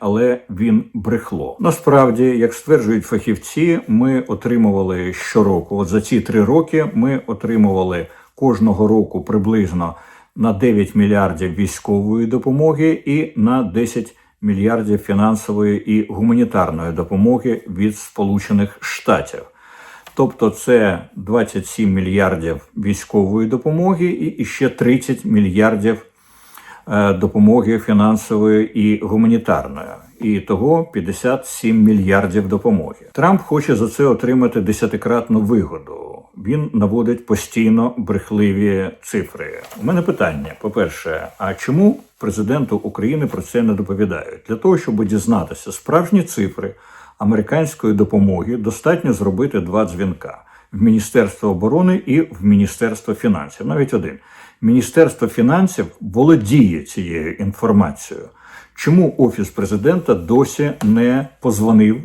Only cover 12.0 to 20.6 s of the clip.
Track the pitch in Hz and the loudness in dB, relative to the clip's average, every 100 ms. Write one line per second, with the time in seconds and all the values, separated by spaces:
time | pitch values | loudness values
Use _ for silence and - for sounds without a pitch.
12 | 104 113 113 123 135 139 156 151 160 156 | 0 -2 0 -2 0 2 2 2 0 0
13 | 139 147 156 - 107 131 104 110 117 120 | -2 -2 -2 0 0 2 -2 -2 -2 -4
14 | 107 _ _ _ 104 95 107 113 104 104 | -8 _ _ _ -2 0 0 0 0 -2
15 | - 101 110 107 - 104 104 101 - 107 | 0 0 2 0 -2 0 0 0 0 0
16 | 104 92 117 120 117 95 90 80 82 80 | 0 0 2 2 2 0 -2 -4 -6 -4
17 | 82 95 113 123 123 110 - 87 107 104 | -2 2 2 2 0 -4 -6 -2 -2 -4
18 | - - 101 101 - 104 101 - - - | -10 -4 -2 -2 0 0 0 -6 -12 -6
19 | - 87 - - - _ - - - - | -2 -2 -2 -14 -18 _ -20 -20 -20 -20
20 | - - 127 - 107 - | -8 -2 -2 0 -2 -2